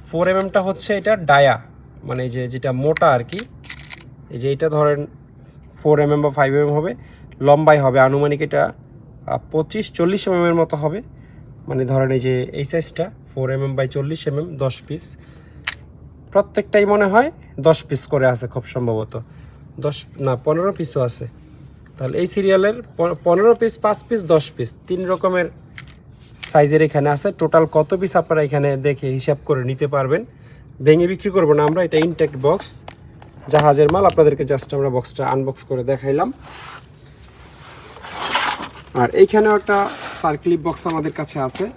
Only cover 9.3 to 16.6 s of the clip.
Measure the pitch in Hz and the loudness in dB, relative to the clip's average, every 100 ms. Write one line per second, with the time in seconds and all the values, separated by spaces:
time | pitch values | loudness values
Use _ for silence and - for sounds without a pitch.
9.3 | - - 156 156 214 214 - 170 196 202 | -8 -4 -4 -4 -6 -8 -2 -2 0 -2
10.3 | 180 175 170 165 156 151 185 - - - | 0 2 2 0 -2 -4 -6 -12 -20 -20
11.3 | - - - - 131 127 135 131 131 127 | -20 -20 -20 -8 -4 -2 0 0 0 0
12.3 | 127 127 - 139 170 160 - 180 - - | -2 -4 -8 -4 -4 -6 -6 -8 -8 -14
13.3 | - 131 135 135 135 135 139 139 160 - | -6 -4 -4 -4 -4 -4 -4 -6 -6 -6
14.3 | 139 175 151 135 - - 151 - - - | -6 -8 -4 -6 -6 -12 -12 -12 -18 -20
15.3 | - - - - - - - - - - | -20 -20 -12 -10 -10 -14 -20 -20 -20 -2
16.3 | 190 202 - | 0 0 -2